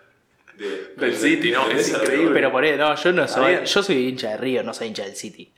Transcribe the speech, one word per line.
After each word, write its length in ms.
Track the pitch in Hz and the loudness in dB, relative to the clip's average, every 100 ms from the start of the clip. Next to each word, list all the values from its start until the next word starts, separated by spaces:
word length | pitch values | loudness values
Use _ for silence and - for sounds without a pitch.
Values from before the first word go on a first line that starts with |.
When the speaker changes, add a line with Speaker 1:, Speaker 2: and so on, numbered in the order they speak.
| _ _ _ _ - 98 | _ _ _ _ -20 -12
Speaker 1:
de, 380 | 101 95 - - | -8 -8 -12 -4
Speaker 2:
Del 180 | 123 | -4
City, 380 | 107 139 160 117 | 0 2 2 0
¿no? 100 | 127 | 0
Speaker 1:
¿entendés 240 | 131 139 147 | 0 0 0
Speaker 2:
Es 60 | |
Speaker 1:
a 40 | 135 | 0
lo 20 | |
que 60 | - | 0
Speaker 2:
increíble. 200 | 143 160 | 2 2
Speaker 1:
voy? 40 | |
Speaker 3:
Pero 160 | 143 135 | 2 2
por 140 | 127 | 2
eso, 120 | 151 139 | 2 2
no, 160 | 151 143 | 2 2
yo 260 | 175 175 | 2 2
Speaker 2:
Está 40 | 127 | 0
Speaker 3:
soy, 240 | 113 131 | 2 4
Speaker 2:
bien. 120 | 175 | 2
Speaker 3:
yo 160 | - 202 | 2 0
soy 280 | 190 131 127 | 2 2 0
hincha 220 | 127 110 | -2 -6
de 60 | 107 | -4
River, 260 | 131 120 | -2 -2
no 100 | 110 | -2
soy 140 | 110 113 | -8 -8
hincha 160 | 107 | -8
del 100 | 101 | -10
City. 380 | 101 107 - - | -10 -14 -16 -20